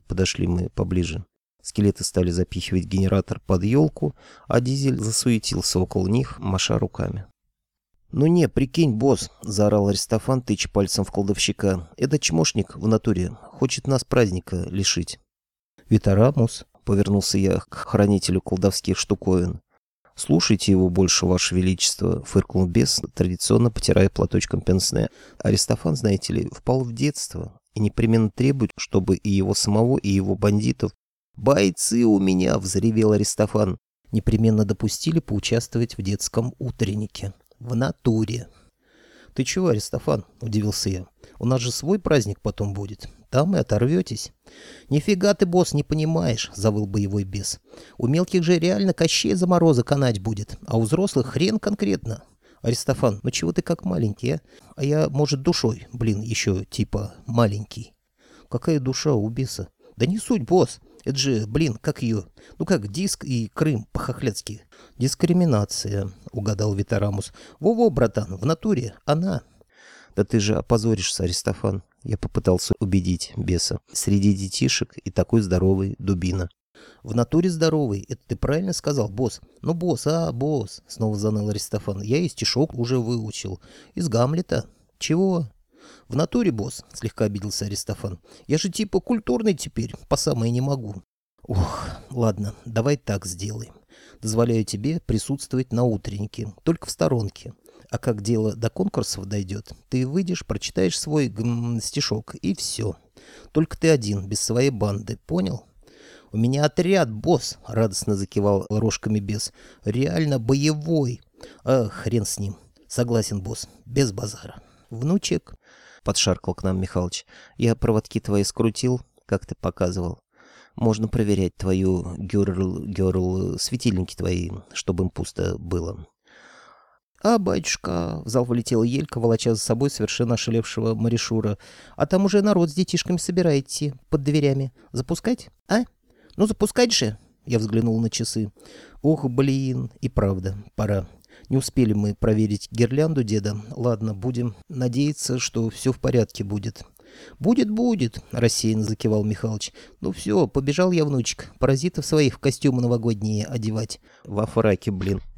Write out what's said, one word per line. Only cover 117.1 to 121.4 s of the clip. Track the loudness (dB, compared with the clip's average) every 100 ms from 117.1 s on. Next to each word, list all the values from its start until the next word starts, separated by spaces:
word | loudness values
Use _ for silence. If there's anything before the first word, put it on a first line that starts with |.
| -6 -12 -20 -18 -2
«я | 0 2
проводки | 2 0 0 -4
твои | 0 0
скрутил, | 0 0 0 0 -2 -2 -6 _ -4
как | -4 -4
ты | -8
показывал. | -6 -2 -2 -2 -4 -6 _ _ _ -20 _ -2
Можно | 0 2 0
проверять | 0 2 2